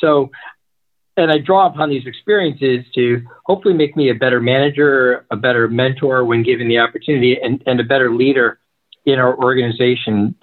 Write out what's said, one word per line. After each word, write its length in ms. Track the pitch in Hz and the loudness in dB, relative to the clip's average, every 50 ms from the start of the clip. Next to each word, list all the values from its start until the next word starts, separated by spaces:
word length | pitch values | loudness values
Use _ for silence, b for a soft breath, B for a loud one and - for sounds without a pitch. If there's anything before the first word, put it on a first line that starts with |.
so, 280 | - 156 147 143 135 135 B B B B B B _ _ _ _ _ _ _ _ _ _ - | 0 2 2 2 0 -2 B B B B B B _ _ _ _ _ _ _ _ _ _ -2
and 160 | - 170 160 | -2 0 2
I 60 | 156 | 0
draw 300 | 151 139 - 190 196 196 | 0 0 2 2 2 2
upon 220 | 175 180 151 156 151 | 2 0 -2 -4 -4
these 160 | 139 131 120 | -4 -4 -6
experiences 800 | 127 113 - - - 208 208 185 156 135 147 139 135 127 123 123 _ - | -10 -16 -10 -4 -2 0 0 0 -2 -4 -2 -2 0 0 -2 -4 _ -2
to 260 | 127 123 120 120 117 120 120 B B B | 0 0 0 0 -2 -4 -10 B B B
hopefully 300 | - 190 190 - 202 180 | -2 -2 0 0 0 0
make 200 | 160 151 147 - | 0 0 -2 0
me 140 | 156 143 127 | 0 0 0
a 60 | 120 | 0
better 260 | 117 135 127 123 120 | 0 0 0 0 0
manager, 840 | 117 123 127 135 139 147 139 143 147 143 139 135 127 123 123 - - - | 0 0 0 2 0 0 0 0 2 2 2 2 2 2 0 -2 -4 -10
a 60 | 113 | -8
better 320 | 104 113 127 120 120 117 110 | -4 -2 0 0 0 0 0
mentor 560 | 117 123 127 131 131 131 151 135 131 127 123 | 0 0 0 0 -2 -2 -2 0 0 0 0
when 180 | 117 117 117 113 | 0 0 0 0
given 240 | 120 123 117 120 | 0 -2 -2 0
the 120 | 117 117 117 | 0 0 2
opportunity, 600 | 117 120 - - - - 151 131 123 123 123 - | 0 0 -4 -6 -4 -2 0 2 2 2 0 0
and, 220 | 131 123 127 139 - | -2 -4 -4 -4 -2
and 140 | - 127 123 | -2 -2 -2
a 60 | 117 | 0
better 280 | 117 139 135 131 120 117 | 0 0 2 2 0 0
leader 460 | 120 127 135 135 131 120 113 - _ _ _ _ _ _ _ _ _ - | 0 2 2 2 2 0 0 -2 _ _ _ _ _ _ _ _ _ -2
in 140 | 143 135 131 | 0 0 2
our 180 | 127 127 127 | 2 0 0
organization. 1000 | - 127 123 131 131 123 120 113 117 127 123 123 120 - 113 107 104 101 113 - - | 0 0 0 0 0 0 -2 -2 0 0 0 0 -2 -2 -2 -2 0 -2 -2 -4 -8